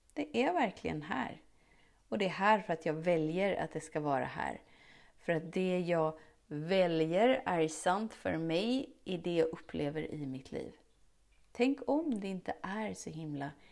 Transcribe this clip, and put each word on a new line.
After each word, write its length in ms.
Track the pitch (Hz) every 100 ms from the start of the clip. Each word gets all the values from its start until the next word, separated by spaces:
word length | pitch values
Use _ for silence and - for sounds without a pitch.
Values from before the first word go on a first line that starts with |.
| _ -
det 220 | 294 226
är 100 | 277
verkligen 480 | 359 233 - 165 156
här. 400 | 151 - 120 - - _ _ - - _ -
Och 80 | 220
det 80 | 190
är 40 |
här 300 | 165 196 214
för 140 | 190
att 120 | 170 175
jag 80 |
väljer 640 | 156 170 170 156 170 196 -
att 160 | 160
det 100 | 156
ska 180 | - 160
vara 260 | 147 135 131
här. 360 | - - - - - - - - -
För 140 | -
att 200 | 165 165
det 260 | 180 185 180
jag 380 | 170 170 156 156 - _ -
väljer 960 | 147 156 190 180 165 160 175 240 262 -
är 220 | 175 156
sant 460 | 156 185 190 220
för 240 | - 190 165
mig 520 | 165 165 220 262 - -
i 140 | - 180
det 180 | 175 170
jag 120 | 160
upplever 640 | - - 160 147 156 151
i 140 | 151 139
mitt 260 | 131 135
liv. 220 | - - - _ _ - _ _ _ -
Tänk 280 | - 247 277 -
om 300 | 277 330 220
det 80 | 196
inte 280 | 190 - -
är 320 | - 202 214
så 160 | 185 -
himla 420 | 156 156 143 139 - -